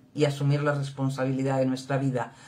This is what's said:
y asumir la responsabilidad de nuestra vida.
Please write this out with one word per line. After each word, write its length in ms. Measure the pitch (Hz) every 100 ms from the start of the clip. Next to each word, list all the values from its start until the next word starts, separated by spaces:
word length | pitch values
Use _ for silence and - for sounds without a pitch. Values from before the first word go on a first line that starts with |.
| -
y 100 | 139
asumir 380 | 147 139 139 143
la 120 | 147
responsabilidad 840 | 143 139 - 135 135 131 131 135 135
de 80 | 131
nuestra 300 | 127 - 135
vida. 380 | 135 123 117 -